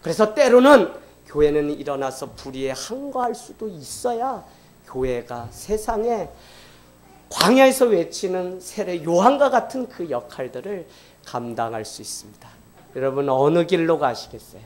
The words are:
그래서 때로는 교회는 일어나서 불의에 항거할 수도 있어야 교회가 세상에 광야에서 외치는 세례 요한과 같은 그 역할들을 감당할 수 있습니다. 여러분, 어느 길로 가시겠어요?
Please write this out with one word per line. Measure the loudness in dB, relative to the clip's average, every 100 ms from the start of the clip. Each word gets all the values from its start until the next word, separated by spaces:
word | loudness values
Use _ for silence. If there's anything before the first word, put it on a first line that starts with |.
그래서 | -6 0 0
때로는 | 4 6 8 10 8 6 -4 -20 _ _
교회는 | 2 2 2 -2
일어나서 | -4 -6 -4 -4 -6 -14 -12
불의에 | -14 -8 -6
항거할 | -6 -8 -10 -8 -4 -4 -4
수도 | -12 -12 -12
있어야 | -12 -14 -8 -6 -4 -4 -8 -14 -20 _ _ -14
교회가 | -4 -2 -4 -6 -12 -12
세상에 | -16 -6 -6 -2 -2 -2 -2 -6 -12 -20 -20 -20 -20 -20 _ _ -20 _
광야에서 | -6 0 4 4 4 0
외치는 | 0 -2 -6 -6 -6 -8 -12
세례 | -14 -10 -8 -6
요한과 | -2 4 4 4 4
같은 | 2 -2 -8 -10
그 | -10 -6
역할들을 | -6 -8 -12 -10 -10 -10 -10 -12 -20 -20 _ -12
감당할 | -10 -8 -6 -6 -6 -10
수 | -14
있습니다. | -12 -14 -14 -20 -20 -20 -20 -20 -16 -4
여러분, | -2 0 0
어느 | 4 4 4 4
길로 | 2 2 2
가시겠어요? | 2 -2 -10 -18 -20 -20